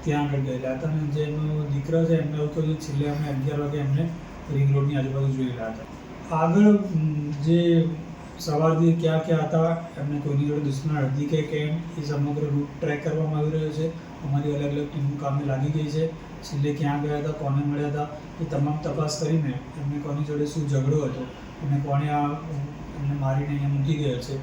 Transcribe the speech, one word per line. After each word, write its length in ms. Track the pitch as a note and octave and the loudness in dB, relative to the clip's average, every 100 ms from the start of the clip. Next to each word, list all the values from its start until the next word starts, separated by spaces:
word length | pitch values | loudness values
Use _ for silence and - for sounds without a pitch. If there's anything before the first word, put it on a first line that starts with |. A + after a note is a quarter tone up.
ત્યાં 200 | D#3+ D3 | 0 0
આગળ 140 | C#3+ C#3 | 0 -2
ગયેલા 340 | C3 B2+ C3 | -2 -2 -4
હતા 160 | C3 D#3 | -2 -2
અને 180 | D#3 D3 | -2 -2
જે 160 | D3+ | -2
એમનો 420 | D3 D3+ D3+ D3+ | -2 -2 -2 -2
દીકરો 400 | D3 C#3 C#3 E3 | -2 -4 0 2
છે, 100 | E3 | 4
એમને 220 | E3 C#3+ D3+ | 2 2 -2
એવું 180 | D3 | -2
કહ્યું, 260 | D#3+ D#3 D#3 | 0 -2 -2
છેલ્લે 280 | - C#3 D3 | -2 -2 0
અમે 200 | D3 D3 | -2 -2
અગિયાર 320 | C3+ C#3 C#3 | -2 -2 -2
વાગે 180 | D3 D3 | -2 -2
એમને 300 | C#3 C#3 E3+ - - - - | 0 0 0 -4 -12 -14 -4
રિંગ 220 | C3+ C#3 | 2 4
રોડની 200 | C#3 C#3+ | 4 4
આજુબાજુ 380 | C#3+ C3+ C3+ C3+ | 2 0 0 0
જોયેલા 340 | C3 B2+ A#2 A2 | 0 -2 -2 -6
હતા. 680 | A2 - - - - - D#3+ | -8 -12 -14 -14 -14 -4 2
આગળ, 400 | E3 F#3+ G#3 G3+ | 4 8 8 8
અમ, 540 | F#3 D#3+ D#3 D3 D3 | 4 0 2 0 -2
જે 580 | D3 D3+ E3+ E3+ E3 E3 - - - - - | -2 4 4 6 6 4 0 -8 -12 -14 -10
સવારથી 540 | - D3 D#3+ D#3+ E3+ | -2 2 4 6 6
ક્યાં 340 | E3 D#3+ D#3+ E3 | 6 4 2 4
ક્યાં 160 | D#3+ | 2
હતા, 460 | - E3 D#3+ E3 - - | 4 4 4 2 -4 -6
એમને 220 | C#3+ D3 | -2 -2
કોઈની 240 | C#3+ C#3 | 0 2
જોડે 160 | D3 D3 | 2 2
દુશ્મન 360 | C#3+ C3+ D#3 D3+ | 0 0 0 0
હતી 300 | B2+ C#3 D3 | 0 0 2
કે 160 | D#3 | 0
કેમ, 340 | D3 D3+ D3+ D#3+ - - | 0 0 0 -2 -4 -6
એ 40 | C#3+ | -2
સમગ્ર 340 | C#3+ C#3+ D3 | 0 0 0
રૂટ 400 | D3 C#3+ C#3 - | 2 0 0 -2
ટ્રેક 240 | D#3+ D3 | -2 0
કરવામાં 360 | E3 D#3 D#3 D3+ | 0 0 0 0
આવી 100 | D3+ | 0
રહ્યો 180 | D#3+ D#3 | 0 -2
છે. 200 | D3+ D#3+ E3 - - | -2 -2 -4 -12 -10
અમારી 300 | C#3 C#3+ D3 | -2 0 0
અલગ 120 | C#3+ | 0
અલગ 220 | C#3+ C#3+ C#3+ | 0 -2 -4
ટીમો 300 | D3 C#3 C#3+ | -2 -2 -2
કામે 240 | C#3 C#3+ | -2 -2
લાગી 260 | C#3 C3 D3 | 0 0 0
ગઈ 200 | D#3 D3+ | 0 0
છે. 400 | D#3 D#3+ - - - | 0 0 -2 -14 -14
છેલ્લે 320 | - D3 D3 | -8 -2 0
ક્યાં 280 | C#3+ C#3+ C#3+ | 0 0 0
ગયા 160 | D3 D3 | 0 -2
હતા, 140 | D3+ | -2
કોને 320 | D#3 C#3+ C#3 | -4 0 0
મળ્યા 240 | D3 D3 D3 | 0 0 -2
હતા, 200 | D3 D3 - - - | -2 -4 -6 -12 -8
એ 40 | |
તમામ 340 | D3 C#3+ C#3+ D#3 | -4 0 0 0
તપાસ 400 | E3 D3 D3+ - | -2 -2 -2 0
કરીને 260 | D#3 D#3+ C#3 | 0 2 0
એમને 500 | B2 - - C#3+ D3 | -4 -8 -8 -6 -4
કોની 260 | D3 D3 | -4 -4
જોડે 220 | D3 D3 D3 | -2 -2 -2
શું 220 | E3 C#3 | -2 0
ઝઘડો 280 | C#3 C3 D#3 | 0 2 2
હતો 300 | C3 - B2+ - - - C#3+ | 2 -4 -8 -10 -14 -8 -2
અને 140 | C#3 | 0
કોણે 280 | C#3 C#3+ D3 | 2 0 2
આ, 160 | D3 | 0
એમને 920 | D3 D#3 D#3+ C#3+ C#3+ D3+ - - C#3+ C#3+ | 0 -2 -6 -6 -6 -8 -12 -6 -4 0
મારીને 280 | C3+ C#3 C#3+ | 0 0 0
અહીંયા 200 | C#3+ C#3+ | 0 0
મૂકી 260 | C#3+ C#3 | 0 2
ગયા 240 | D3+ C#3+ B2 | 2 0 -2
છે 180 | - C3+ | -4 -8